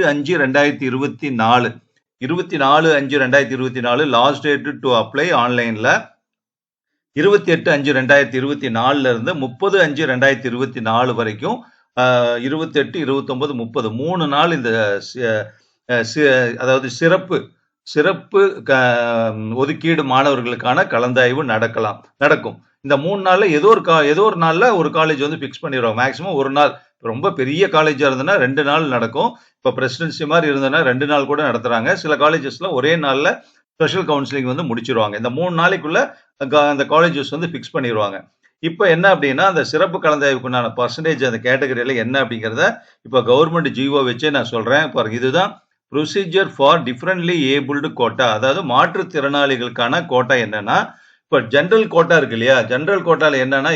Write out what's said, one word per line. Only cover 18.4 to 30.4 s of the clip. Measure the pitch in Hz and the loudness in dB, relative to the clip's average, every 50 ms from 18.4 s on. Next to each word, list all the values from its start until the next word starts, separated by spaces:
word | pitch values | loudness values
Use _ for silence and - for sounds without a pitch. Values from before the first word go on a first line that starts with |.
| 202 190 - - | 4 2 2 -2
க-, | 113 135 135 131 127 123 120 120 120 117 117 113 113 110 107 107 110 110 117 | -2 0 2 2 4 2 2 2 0 0 0 0 0 -2 -4 -6 -6 -6 -2
ஒதுக்கீடு | 127 135 143 156 - - 165 165 151 | -2 -2 -2 -2 -2 -2 0 0 0
மாணவர்களுக்கான | 135 131 127 131 139 147 139 123 117 120 120 113 113 123 131 175 196 | 0 2 2 2 4 2 2 0 -2 -4 -6 -4 -2 0 0 0 0
கலந்தாய்வு | 190 - 117 123 123 123 131 123 123 127 147 156 | 0 0 0 0 2 2 4 4 2 2 0 -2
நடக்கலாம், | 123 110 110 117 113 117 117 110 104 98 - - _ _ - | -2 0 0 0 -2 -2 -2 -4 -4 -4 -8 -14 _ _ 0
நடக்கும். | 139 151 151 127 - 110 - - _ _ _ _ | 2 2 2 2 -2 -6 -12 -14 _ _ _ _
இந்த | - 139 143 | -4 -2 -2
மூணு | 135 147 175 208 196 | 0 0 -2 -4 -2
நாள்ல | 190 185 185 190 214 190 | 2 2 4 4 4 2
ஏதோ | 151 147 160 214 | 2 4 4 4
ஒரு | 226 214 | 4 4
கா-, | 175 175 165 160 147 | 4 2 2 4 4
ஏதோ | 143 151 175 | 4 4 4
ஒரு | 208 220 - 170 | 2 2 2 2
நாள்ல | 170 165 160 175 240 254 220 | 0 0 2 4 2 2 2
ஒரு | 175 156 147 | 2 0 0
காலேஜ் | - 160 156 156 156 131 | 0 0 0 0 0 -2
வந்து | 139 147 160 - | -2 -4 -4 -6
ஃபிக்ஸ் | - 127 - - | -8 -10 -10 -10
பண்ணிடுவாங்க. | - 151 135 127 117 113 107 117 | -8 -6 -4 -2 -2 0 0 0
மேக்ஸிமம் | 127 135 120 110 170 196 170 | 0 -2 -2 -4 -6 -4 -2
ஒரு | 139 135 135 | -2 -2 0
நாள், | 135 147 147 131 - - _ _ _ _ - | 2 2 2 2 0 -4 _ _ _ _ -8
ரொம்ப | 113 113 131 - 196 | -8 -6 -4 -4 -4
பெரிய | - 135 127 131 151 165 196 | -2 -2 -4 -2 0 0 0
காலேஜா | 190 - 156 156 156 147 131 147 | 2 2 2 2 2 0 2 0
இருந்ததுன்னா | 139 131 127 135 175 202 | 0 0 0 0 0 2
ரெண்டு | 180 127 127 135 151 147 | 2 2 0 0 0 0
நாள் | 139 147 165 160 139 | 2 0 0 0 0
நடக்கும். | 127 117 113 110 113 147 208 - - - _ _ | -2 -2 -2 -2 -2 -2 -2 -2 -4 -6 _ _
இப்ப | _ _ - 131 | _ _ -4 -2
பிரசிடென்சி | 123 127 131 123 127 - 170 156 - - 160 | -2 -2 -2 -4 -4 -4 -6 -6 -6 -6 -4
மாதிரி | 147 160 170 | 0 0 2